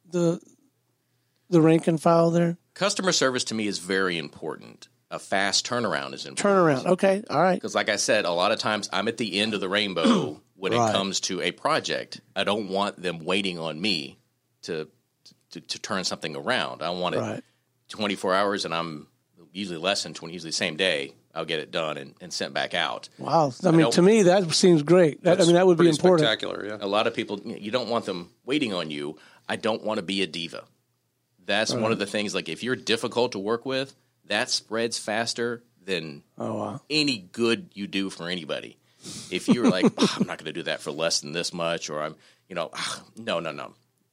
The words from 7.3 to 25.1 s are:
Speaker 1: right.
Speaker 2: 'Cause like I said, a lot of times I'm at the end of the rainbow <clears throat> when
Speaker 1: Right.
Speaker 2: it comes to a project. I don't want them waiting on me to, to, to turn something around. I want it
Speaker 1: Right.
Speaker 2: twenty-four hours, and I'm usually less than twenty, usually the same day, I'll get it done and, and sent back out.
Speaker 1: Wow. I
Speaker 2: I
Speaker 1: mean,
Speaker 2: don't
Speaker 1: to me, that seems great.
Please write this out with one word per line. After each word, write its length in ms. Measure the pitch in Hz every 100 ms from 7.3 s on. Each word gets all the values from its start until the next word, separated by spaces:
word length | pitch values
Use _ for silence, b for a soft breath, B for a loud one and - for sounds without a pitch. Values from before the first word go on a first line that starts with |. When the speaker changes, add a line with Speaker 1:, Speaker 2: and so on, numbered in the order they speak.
| 139
Speaker 1:
right. 200 | 185 180
Speaker 2:
'Cause 140 | 104 101
like 120 | 101
I 80 | 101
said, 280 | - 107 87
a 60 |
lot 200 | 87 98
of 60 | 107
times 300 | 113 104 -
I'm 160 | 92 107
at 100 | 117
the 220 | 110 95
end 140 | 110
of 80 | 101
the 80 | 92
rainbow 720 | 101 101 85 92 104 76 76 _
<clears throat> 80 | _
when 180 | 92
Speaker 1:
Right. 160 | 117 110
Speaker 2:
it 40 |
comes 260 | 98 98 87
to 200 | - 90
a 100 | 87
project. 720 | - 139 151 92 67 60 - _ 98
I 80 |
don't 260 | 98 107 95
want 300 | 95 101 -
them 180 | 87 85
waiting 360 | 80 95 95 85
on 200 | 80 78
me 380 | 104 82 65 - _ _ _ _
to, 260 | - 80 78 _ _ _ _ _ _
to, 100 | -
to 180 | - -
turn 240 | - 98
something 320 | 90 101 80 71
around. 460 | 82 123 71 62
I 80 | 80
want 240 | 90 90 80
it 40 |
Speaker 1:
Right. 240 | 110 110 - _ _ _ _
Speaker 2:
twenty-four 440 | - 104 92 95
hours, 320 | 92 101 101 90
and 80 |
I'm 320 | 82 82 76 76 _ _ _ 82
usually 240 | 90 98 82
less 240 | 90 101
than 120 | 82 76
twenty, 180 | 82
usually 160 | 87 80
the 40 | -
same 200 | 95 78
day, 380 | 95 73 69 - _ 80
I'll 100 | 82
get 140 | 78
it 100 | -
done 260 | 87 80 73
and, 180 | 69 -
and 140 | 87
sent 200 | - 78
back 200 | 69 67
out. 340 | 87 73 53 - -
Speaker 1:
Wow. 340 | 67 160 147 -
I 40 | 185
Speaker 2:
I 40 |
Speaker 1:
mean, 100 | 165
Speaker 2:
don't 120 | 120
Speaker 1:
to 80 | 180
me, 220 | 180 220
that 280 | 175 196 170
seems 280 | - 190 165
great. 400 | 147 180 160